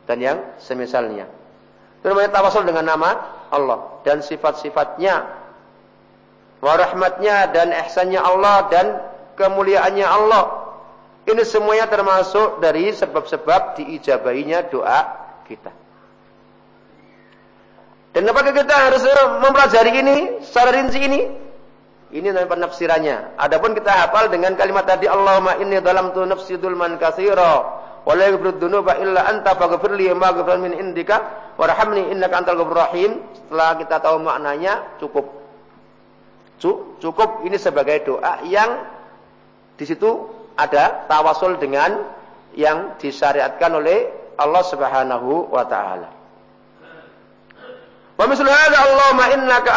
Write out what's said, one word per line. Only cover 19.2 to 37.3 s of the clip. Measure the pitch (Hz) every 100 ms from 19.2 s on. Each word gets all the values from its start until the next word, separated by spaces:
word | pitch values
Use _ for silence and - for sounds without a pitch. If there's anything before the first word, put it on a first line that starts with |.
| 269 -
mempelajari | 269 277 277 226 226 254
ini | 269 277 359 -
secara | - 240 247 262
rinci | 262 269
ini? | 277 277 - - - - - _ _ _ -
Ini | 151 190
namanya | 185 180
penafsirannya. | 175 170 - 165 160 156 120 - -
Adapun | 147 160 226
kita | 214 208
hafal | 196 170 214 220
dengan | 175 185
kalimat | 190 196 196
tadi, | 190 185 190
"Allahumma | 196 196 190 185 175
inni | 196 190
dhalamtu | 180 185 185 185 185
nafsi | 190 - 180
dzulman | 185 175 175 160
katsira, | 165 160 196 190 170 143 - - - -
wa | -
la | 160 196
yaghfiru | 190 185 -
dzunuba | 175 202 180 170
illa | 190 185
anta | 196 214 196 185
faghfir | 175 170 175 202
li | 185
maghfiratan | 180 185 175 175 180
min | 185 165
indika | 190 170 170 214 - - - -
warhamni | 160 160 208 208 175
innaka | 196 185 175
antal | 180 175
ghafurur | 165 165
rahim." | 165 175 202 233 -
Setelah | - - 160 160 165
kita | 160 160
tahu | 156 160
maknanya, | 160 131 147 143 185 214 - -
cukup. | 147 147 139 - - - - _ _ _ _ _ _ _ _ _
Cu-, | 170 - - -
cukup | 165 165 220